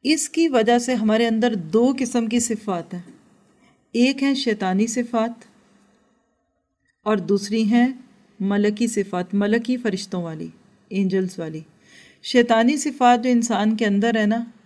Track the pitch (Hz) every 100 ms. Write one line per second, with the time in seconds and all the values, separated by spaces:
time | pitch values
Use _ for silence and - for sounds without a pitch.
0 | 247 311 - - 330 254 220 240 240 254
1 | 214 220 233 226 240 220 160 214 247 262
2 | 262 240 226 240 233 214 - 175 165 180
3 | 175 - _ _ _ _ _ _ _ 226
4 | 247 269 269 269 247 214 190 185 226 233
5 | 240 233 226 233 - _ _ _ _ _
6 | _ _ _ _ _ _ _ _ _ _
7 | 208 214 170 202 202 220 220 240 247 262
8 | - _ _ _ 196 202 208 208 233 208
9 | 196 180 180 202 208 220 233 247 233 190
10 | - 185 170 160 165 - _ _ _ 190
11 | 190 190 185 180 165 156 160 _ _ -
12 | - _ - 247 240 226 233 294 302 285
13 | 247 240 247 247 220 202 214 220 220 202
14 | 226 226 208 226 233 -